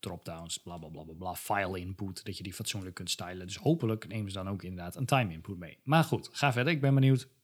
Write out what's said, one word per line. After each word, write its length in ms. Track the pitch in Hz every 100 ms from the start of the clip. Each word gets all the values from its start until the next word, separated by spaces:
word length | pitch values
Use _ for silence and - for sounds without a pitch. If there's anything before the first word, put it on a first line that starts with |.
dropdowns, 580 | 98 85 - 82 85 -
bla, 200 | - 87
bla, 100 | 80
bla, 140 | 82
bla, 120 | 80
bla, 200 | 80 92
file 440 | 87 - 101 95 92
input, 460 | 90 95 98 90
dat 120 | - 95
je 60 |
die 120 | 92
fatsoenlijk 400 | - - 107 92
kunt 160 | - 90
stylen. 360 | - 90 90 90
Dus 100 | 92
hopelijk 520 | 120 165 113 110 -
nemen 220 | 110 101
ze 60 | 98
dan 120 | 95
ook 140 | 101
inderdaad 340 | 92 90 87 -
een 100 | 131
time 260 | 135 104
input 260 | 80 82 92
mee. 200 | 82 -
Maar 220 | - 160
goed, 240 | 165 117 -
ga 200 | - 143
verder. 200 | 120 131
Ik 80 | 160
ben 140 | 139
benieuwd 340 | 135 135 131 - _